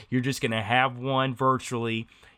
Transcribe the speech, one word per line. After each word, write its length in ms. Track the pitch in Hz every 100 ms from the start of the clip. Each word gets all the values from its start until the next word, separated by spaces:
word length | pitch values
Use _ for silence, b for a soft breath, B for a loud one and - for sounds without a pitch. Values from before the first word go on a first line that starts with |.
| B
You're 120 | 127
just 200 | 127 131
gonna 200 | 123 113
have 360 | 104 123 131 120
one 360 | 131 131 131
virtually. 720 | 117 131 127 - 120 117 113 113 b b